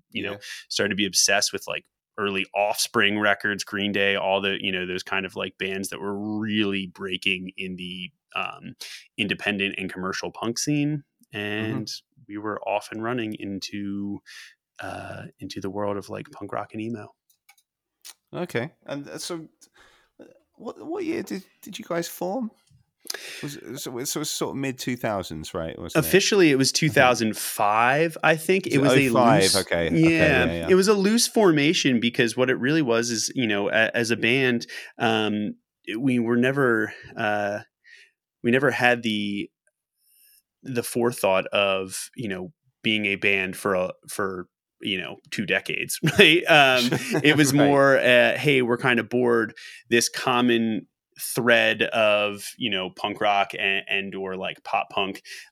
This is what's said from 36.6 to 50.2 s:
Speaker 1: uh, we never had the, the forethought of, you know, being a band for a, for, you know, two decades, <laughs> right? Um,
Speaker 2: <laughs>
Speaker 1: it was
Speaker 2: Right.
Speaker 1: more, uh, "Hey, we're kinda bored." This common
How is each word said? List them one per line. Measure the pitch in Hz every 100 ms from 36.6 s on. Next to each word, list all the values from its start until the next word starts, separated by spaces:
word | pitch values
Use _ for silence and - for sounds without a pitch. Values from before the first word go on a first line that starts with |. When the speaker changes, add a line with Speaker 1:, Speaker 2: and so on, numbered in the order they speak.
| 131 110 107 - - -
Speaker 1:
uh, | 110 104 101 104 - _ _ - - _ _ _
we | 120
never | 131 139
had | 110 123 120
the, | 113 107 104 101 - _ _ _ _ _ _ _ _ _ _ _
the | 131 120
forethought | 117 123 117 131 95 95 -
of, | 104 101 95 95 92 - -
you | 117
know, | 92 90 - _ _
being | 113 107 104
a | 98
band | 104 98 95 92
for | 101
a, | 92 90 - -
for, | - 98 92 90 _ _ _
you | 113 95
know, | 71 95 -
two | - 92
decades, | 95 - - - - 156
<laughs> | -
right? | 156 170
Um, | 175 156 135 127 120
Speaker 2:
<laughs> | 143 - 170
Speaker 1:
it | 143 147
was | 143
Speaker 2:
Right. | 143 143
Speaker 1:
more, | 139 139 131
uh, | 123 123 117 -
"Hey, | 139 135
we're | 120 123
kinda | 131 117
bored." | 110 123 123 117 110 - - - -
This | 117 -
common | -